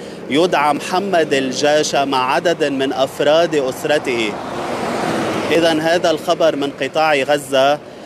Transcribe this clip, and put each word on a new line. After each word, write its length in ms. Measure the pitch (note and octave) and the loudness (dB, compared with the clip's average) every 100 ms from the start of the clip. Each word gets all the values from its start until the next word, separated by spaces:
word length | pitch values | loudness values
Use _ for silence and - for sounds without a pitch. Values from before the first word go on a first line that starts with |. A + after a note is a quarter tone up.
| - - - | -8 -14 -2
يدعى 440 | C3+ F3+ E3 D3 | 0 2 2 2
محمد 600 | C#3+ - F3+ G3 F3 D3+ | 0 -2 -4 0 0 2
الجاشة 680 | C#3 C3 B2 D3 D3+ D3 D3 | 0 0 0 2 2 2 0
مع 300 | C#3 C3+ B2+ | 0 0 0
عدد 300 | D#3+ E3+ D#3+ | 0 0 0
من 280 | D3 C3+ C#3 | -2 0 -2
أفراد 600 | B2+ C3+ - D3 D#3+ E3+ | 0 -2 0 2 4 4
أسرته. 800 | D3+ C3 - D#3 D3+ D3+ A#2 G#2+ G2 - - - - - - - - - - - | 0 -2 -2 0 0 0 -2 -2 -4 -8 -8 -6 -6 -6 -4 -4 -2 -2 -4 0
إذن 300 | D#3 E3 D#3 | 2 2 2
هذا 300 | D#3+ F3 E3+ | 2 2 2
الخبر 460 | D#3 - E3 D#3+ D3 | 0 0 2 2 2
من 140 | C#3+ | -4
قطاع 440 | C3+ C3+ D#3 D#3 | -4 -4 0 2
غزة. 640 | C#3+ C3 D3 C3+ C3+ C#3 D3 - - | 2 2 0 0 2 4 2 -4 -18